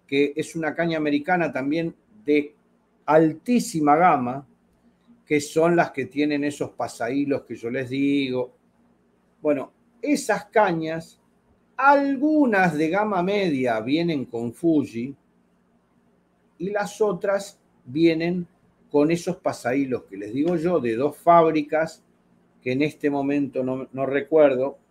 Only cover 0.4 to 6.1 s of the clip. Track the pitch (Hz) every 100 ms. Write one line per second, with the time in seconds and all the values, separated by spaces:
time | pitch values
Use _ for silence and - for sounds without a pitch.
0.4 | 151 170 156 147 170 160 151 143 147 180
1.4 | 160 127 139 160 165 - _ _ - 147
2.4 | 147 _ _ _ _ _ - 156 160 156
3.4 | - 247 - 160 147 151 180 147 123 135
4.4 | 143 _ _ _ _ _ _ _ - 151
5.4 | 143 160 165 170 156 - 127